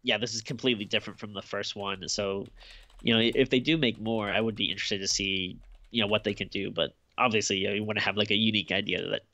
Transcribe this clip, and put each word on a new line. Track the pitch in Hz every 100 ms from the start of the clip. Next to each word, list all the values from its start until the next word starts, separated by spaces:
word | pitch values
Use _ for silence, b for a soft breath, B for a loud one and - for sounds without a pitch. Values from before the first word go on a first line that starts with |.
yeah, | 123 107
this | 113 113
is |
completely | - 123 131 113 104
different | 107 - 101
from | 107
the | 101
first | - 101 101 -
one. | 98 95 87
So, | - 101 98 98 - B B B B
you | -
know, | 113
if | 117 - 127
they | 131
do | 123 160
make | 131 107
more, | 107 113 101
I | 98
would | 113 101
be | 101
interested | 95 - 101
to | 95
see, | - 98 95 92 - - - -
you | 117
know, | 104
what | 107
they | 104
can | 101 95
do. | 101 98
But | 85 82 _ _ -
obviously, | 123 110 101 101
you | 98
know, | 101
you |
wanna | 107 107
have, | 101 98
like, | 104
a | 104
unique | 110 107 90
idea | 92 101 90 90
that | 101 -